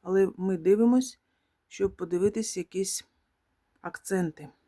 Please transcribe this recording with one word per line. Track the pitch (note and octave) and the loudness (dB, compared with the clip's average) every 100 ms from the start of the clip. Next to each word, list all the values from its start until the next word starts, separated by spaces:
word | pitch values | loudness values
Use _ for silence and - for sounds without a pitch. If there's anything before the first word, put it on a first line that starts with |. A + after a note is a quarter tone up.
Але | F3 F#3+ F#3+ - | 0 2 2 0
ми | F#3+ F3+ | -4 0
дивимось, | E3 G#3 A#3 B3+ C4 - _ _ _ _ _ | 2 4 6 4 0 -10 _ _ _ _ _
щоб | - G3 - | -4 -4 -4
подивитись | F3 F3 G3+ A3 A3 - | -4 0 0 0 -6 -8
якісь | F3 F#3 G3 - _ _ _ _ _ _ _ _ | -8 -6 -4 -6 _ _ _ _ _ _ _ _
акценти. | - - - F#3+ E3+ - D3 _ | -14 -14 -4 -2 -2 -6 -20 _